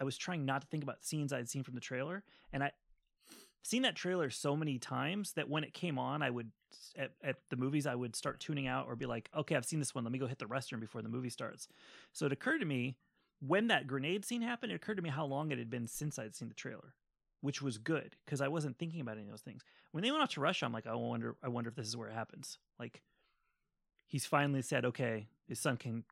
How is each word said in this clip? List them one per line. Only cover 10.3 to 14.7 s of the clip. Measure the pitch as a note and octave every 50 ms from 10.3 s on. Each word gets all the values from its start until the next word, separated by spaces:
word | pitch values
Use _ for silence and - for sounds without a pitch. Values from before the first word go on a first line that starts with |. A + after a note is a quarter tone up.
| B2+ -
the | A2+
restroom | G#2 B2 C3+ B2+ - B2+ A2
before | A2+ G#2 - A2+
the | A2 A2
movie | A#2 B2+ B2+ A#2+
starts." | - - B2 - - - - - - - - - - - - -
So | - - D#3+
it | C#3
occurred | C3+ - - B3+ D#4+ D#4
to | G#3
me, | D3+ C#3 B2 A#2+ C3 B2+ _ _ _ _ _ _ _ _ -
when | C#3+ C3 F3 G#3 A#3 A3+
that | G3 C#3+ C#3+
grenade | B2+ C3+ C3+ C3+ D#3+ F#3+ G#3 G3+
scene | - A#3+ A#3+
happened, | A3+ B3 A#3+ A#3 B3+ A3